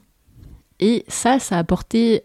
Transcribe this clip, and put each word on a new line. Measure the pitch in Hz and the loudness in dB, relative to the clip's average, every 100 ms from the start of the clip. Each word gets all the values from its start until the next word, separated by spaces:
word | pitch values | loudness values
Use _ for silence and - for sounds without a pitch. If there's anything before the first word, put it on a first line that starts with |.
| _ _ _ - - - _ - | _ _ _ -20 -20 -20 _ -2
Et | 202 233 - | 0 0 -4
ça, | - 233 262 | -4 0 0
ça | - 175 | 0 -2
a | |
porté, | 165 180 - 226 233 220 | 0 -2 -2 0 2 2